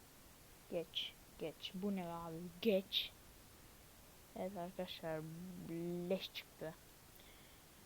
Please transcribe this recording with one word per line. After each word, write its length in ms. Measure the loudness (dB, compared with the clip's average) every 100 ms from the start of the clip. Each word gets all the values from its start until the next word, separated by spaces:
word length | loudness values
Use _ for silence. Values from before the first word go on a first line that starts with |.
| -16 -16 -16 -16 -16 -16 -2
Geç. 420 | 0 0 0 0 -2 -12 -4
Geç. 320 | -4 -2 -4
Bu 220 | 2 4 4
ne 120 | 2
abi? 300 | 0 0 -2 -2 4
Geç. 500 | 10 10 8 4 4 -2 -14 -16 -16 -16 -16 -16 -16 -16 -16 -16 -8 -2
Evet 180 | 0 0
arkadaşlar. 640 | -2 -2 -2 -2 0 0 0 -4 -6 -4 -2 2 2 4 6
Leş 240 | 4 2
çıktı. 400 | -6 -8 -4 -4 -4 -12 -16 -16 -16 -16 -16 -16 -16 -16 -16